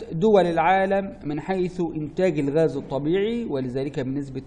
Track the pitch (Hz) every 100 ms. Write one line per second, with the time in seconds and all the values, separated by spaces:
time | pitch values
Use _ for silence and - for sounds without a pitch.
0 | - 160 220 196 175 165 165 190 196 196
1 | 196 - - 214 - 190 180 - 165 156
2 | 147 - 185 151 139 151 156 135 - 135
3 | 147 190 214 240 226 139 131 131 139 143
4 | 131 139 135 131